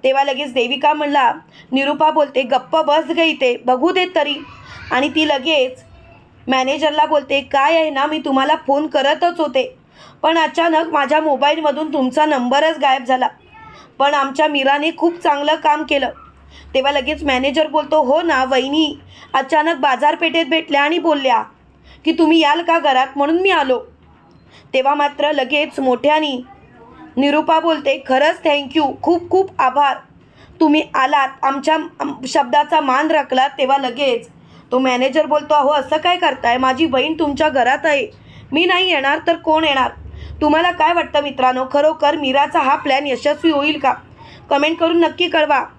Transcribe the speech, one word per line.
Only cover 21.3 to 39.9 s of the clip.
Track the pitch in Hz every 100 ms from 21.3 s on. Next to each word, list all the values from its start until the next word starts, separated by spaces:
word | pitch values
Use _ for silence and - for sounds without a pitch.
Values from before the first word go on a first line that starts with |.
| 226 214 _ _ _ - -
की, | 302
'तुम्ही | 339 311 330
याल | 294 311
का | 339 330
घरात?' | 294 254 262 277
म्हणून | 285 330
मी | 392
आलो." | 349 269 240 - - - - _ - _ - -
तेव्हा | 262 262
मात्र | 294 285 285 285
लगेच | 294 254 294 302 -
मोठ्याने | 262 240 285 311 302 254 - - - - - - - -
निरुपा | 285 294 311 320
बोलते, | 330 302 277 277 -
"खरंच | 262 294 349
thank | 320 294 277 320
you, | 285 -
खूप | - 349 349
खूप | 370 381 -
आभार, | 262 269 285 - - _ _ - - -
तुम्ही | 311 302 302
आलात, | 262 262 294 - -
आमच्या, | 269 277 302 320 339 -
आम-, | - - 254
शब्दाचा | 311 254 294 294 320
मान | 277 262 311
राखला." | 311 269 254 277
तेव्हा | - 262 277
लगेच | 262 233 277 233 - - - - -
तो | 247
मॅनेजर | 262 247 262 285 302
बोलतो, | 302 294
"अहो, | 302 277
असं | 294 277 311
काय | 349 359
करताय? | 339 262 240 247
माझी | 262 254 330
बहीण | 262 285 320
तुमच्या | 302 285 311
घरात | 269 240 285
आहे, | 320 285 233 - - - -
मी | 285
नाही | 349 370 381
येणार | 311 269 311 330
तर | 330
कोण | 320 311
येणार?" | 320 262 240